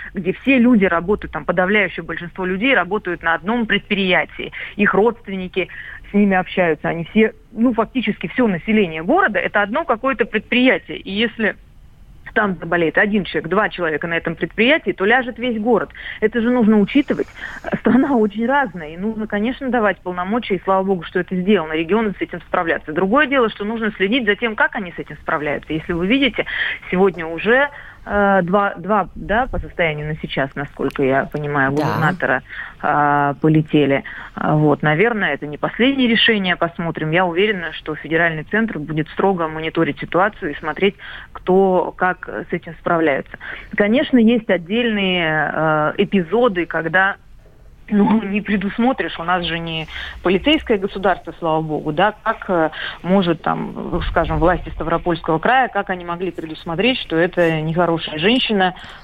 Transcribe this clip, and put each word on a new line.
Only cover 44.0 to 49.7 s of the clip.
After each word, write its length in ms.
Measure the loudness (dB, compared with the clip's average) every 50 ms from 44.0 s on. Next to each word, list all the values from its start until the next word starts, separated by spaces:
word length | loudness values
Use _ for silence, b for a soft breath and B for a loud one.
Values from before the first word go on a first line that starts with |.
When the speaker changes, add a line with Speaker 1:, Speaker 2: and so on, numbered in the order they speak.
| 2 4 4 6
Speaker 1:
есть 300 | 6 6 4 4 2 0
отдельные, 1000 | 0 0 0 -2 -2 0 0 0 0 0 0 0 0 0 0 0 2 0 0 0
э, 400 | 0 0 0 2 2 2 2 0 0 0
эпизоды, 680 | 0 2 2 0 0 2 2 4 4 4 2 0 -4
когда, 500 | -2 -4 -4 -2 0 2 2 2 2 0 -4 -12 -20 -20 -20 -20 -20 -20 -20 -20 -20 -20 -16 -6 0
ну, 320 | 2 4 4 4 4 2
не 180 | 2 0 -4 -4
предусмотришь, 800 | -2 -2 -2 -2 -2 -2 -2 0 0 0 2 0 -4 -6 -6 -6
у 40 | -2
нас 200 | -2 0 0 0
же 140 | -2 -4 -4
не 280 | -4 -4